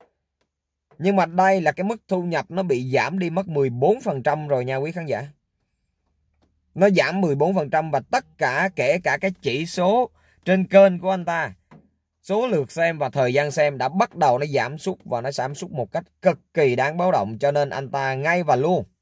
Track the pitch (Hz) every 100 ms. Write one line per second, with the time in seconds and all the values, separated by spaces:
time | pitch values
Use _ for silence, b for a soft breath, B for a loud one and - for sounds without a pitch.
0 | _ _ _ _ _ _ _ _ _ -
1 | 175 202 165 175 190 196 156 - 196 226
2 | - 185 175 156 - 170 185 127 127 131
3 | 117 185 175 165 196 151 135 120 151 240
4 | 240 139 120 151 147 135 123 131 151 175
5 | 156 110 143 - _ _ _ _ _ _
6 | _ _ _ _ _ _ _ - 202 180
7 | 135 185 180 139 160 190 147 156 160 143
8 | - - - - 139 135 190 156 127 170
9 | 151 139 190 185 135 127 170 - 180 233
10 | 247 _ _ _ - 190 185 196 196 180
11 | 185 185 170 170 139 95 _ - _ _
12 | _ _ - 208 247 175 127 165 165 160
13 | 131 139 123 135 147 147 147 135 131 180
14 | 226 170 147 123 151 135 117 151 196 185
15 | - 120 127 139 131 143 - 151 110 165
16 | 170 _ 185 160 _ - 139 120 139 165
17 | 180 147 98 113 143 147 143 117 135 139
18 | 135 131 151 175 151 123 156 175 95 _